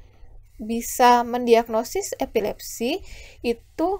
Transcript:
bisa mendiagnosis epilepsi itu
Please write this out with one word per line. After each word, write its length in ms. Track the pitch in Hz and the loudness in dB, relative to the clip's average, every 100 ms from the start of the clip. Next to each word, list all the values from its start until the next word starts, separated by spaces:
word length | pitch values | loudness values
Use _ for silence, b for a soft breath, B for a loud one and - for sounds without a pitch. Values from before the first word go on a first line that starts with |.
| - - - - - - | -20 -20 -20 -20 -20 -14
bisa 640 | 214 233 233 - 240 240 | -6 -6 -4 4 6 6
mendiagnosis 880 | 240 247 247 226 233 220 240 370 403 - | 4 -2 4 4 4 -2 -4 -6 -6 -6
epilepsi 800 | 269 226 202 - - - 240 349 B B B B | -4 -2 -2 -4 -12 -6 -4 -4 B B B B
itu 480 | 247 233 - - 330 392 | -4 -4 -8 -4 -2 -2